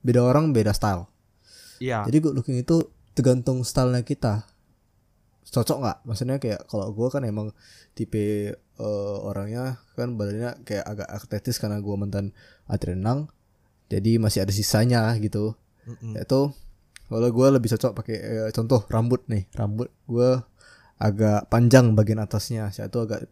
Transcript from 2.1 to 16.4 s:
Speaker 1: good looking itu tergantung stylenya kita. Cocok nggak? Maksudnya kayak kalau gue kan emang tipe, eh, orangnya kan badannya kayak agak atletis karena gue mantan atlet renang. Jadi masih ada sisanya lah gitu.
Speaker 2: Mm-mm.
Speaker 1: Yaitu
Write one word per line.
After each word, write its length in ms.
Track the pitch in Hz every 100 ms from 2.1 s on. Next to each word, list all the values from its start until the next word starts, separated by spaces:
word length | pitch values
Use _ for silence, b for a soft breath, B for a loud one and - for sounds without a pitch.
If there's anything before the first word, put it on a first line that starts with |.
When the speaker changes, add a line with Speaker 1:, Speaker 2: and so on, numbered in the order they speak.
| 143
Speaker 1:
good 140 | 156
looking 220 | 131 120 127
itu 260 | 123 165 - _ _
tergantung 500 | - 127 127 123 131
stylenya 380 | 123 - 127 123
kita. 420 | 117 143 123 104 - _ _ _ _ _ _ _ _ _ -
Cocok 320 | - 113 143
nggak? 200 | 123 -
Maksudnya 340 | - 107 127 135
kayak 300 | 127 101 -
kalau 240 | 107 98
gue 180 | 107 123
kan 140 | 143
emang 260 | 127 107 107 - b b b
tipe, 600 | - 107 107 104 104 104
eh, 640 | - _ _ 110 104 101 98
orangnya 560 | 101 98 101 117 127 123 _
kan 200 | - 123
badannya 480 | 117 104 104 120 -
kayak 220 | - 104 -
agak 220 | 104 -
atletis 480 | 104 - 107 - 120
karena 220 | 107 104
gue 160 | 101
mantan 420 | 101 101 98 98 - b b -
atlet 260 | 101 -
renang. 400 | 90 104 131 151 _ _ _ _ _ _
Jadi 320 | 101 104 113
masih 240 | 107 101
ada 80 | 98
sisanya 500 | 101 104 107 120 120
lah 140 | 110 117
gitu. 400 | 107 104 107 107 _ _
Speaker 2:
Mm-mm. 300 | - 117 113
Speaker 1:
Yaitu 360 | 110 113 135